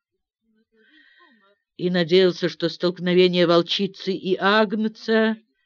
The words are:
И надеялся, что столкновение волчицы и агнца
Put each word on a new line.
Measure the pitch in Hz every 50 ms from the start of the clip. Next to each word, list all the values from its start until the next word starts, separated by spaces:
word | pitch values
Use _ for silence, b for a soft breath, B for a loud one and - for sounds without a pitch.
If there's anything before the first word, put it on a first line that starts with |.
| _ _ _ _ _ _ _ _ 226 226 214 220 220 _ 226 220 220 240 302 302 269 b b b 359 302 240 208 196 _ _ _ _ _ _
И | - 165 180
надеялся, | 180 180 170 151 180 190 190 180 170 - 180 160
что | - - 170 160
столкновение | - - 180 175 175 170 175 180 180 180 185 180 175 180 170
волчицы | 160 170 175 175 170 - - 202 - - - - 190
и | 190 147 156 190 180
агнца | - 180 196 208 220 220 185 220 214 220 214 220 - - - 226 220 220 220 220 220 _ _ _ _ _